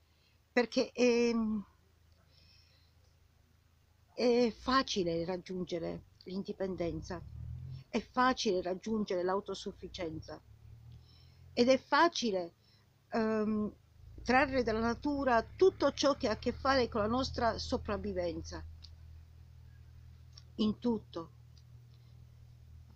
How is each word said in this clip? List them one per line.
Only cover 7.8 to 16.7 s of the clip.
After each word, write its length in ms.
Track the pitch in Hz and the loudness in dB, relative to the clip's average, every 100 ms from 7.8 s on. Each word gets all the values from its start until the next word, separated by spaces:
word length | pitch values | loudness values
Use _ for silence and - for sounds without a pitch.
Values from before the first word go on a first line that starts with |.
| - | -8
è 120 | 233 | -6
facile 600 | - - 254 254 226 180 | -4 0 0 2 0 0
raggiungere 600 | 175 185 220 220 202 180 | -2 -4 -4 -2 -2 0
l'autosufficienza 1160 | 180 196 196 190 202 - 185 - 165 156 - 156 - - - - - - - - - - - | 0 -2 -4 -8 -10 -12 -12 -8 -8 -8 -12 -16 -18 -20 -20 -20 -20 -20 -20 -20 -20 -20 -4
ed 160 | - 240 | 2 4
è 100 | 262 | 4
facile, 760 | - 285 339 - 240 185 170 - _ _ _ _ _ | 4 6 6 4 -2 -2 -4 -10 _ _ _ _ _
ehm, 600 | 226 220 220 214 214 208 - _ - - - | 0 2 2 0 0 -2 -6 _ -20 -20 -8
trarre 400 | - 254 285 262 | 2 4 4 2
dalla 180 | 233 220 | 0 0
natura 600 | 233 226 294 285 262 233 | 0 0 -2 0 2 2
tutto 500 | 226 - 370 - 285 | 2 4 4 6 2
ciò 240 | 277 277 285 | 4 2 2
che 120 | 233 | 0
ha 40 | |
a 60 | 214 | -2
che 140 | 247 | -2
fare 360 | 233 269 | -2 2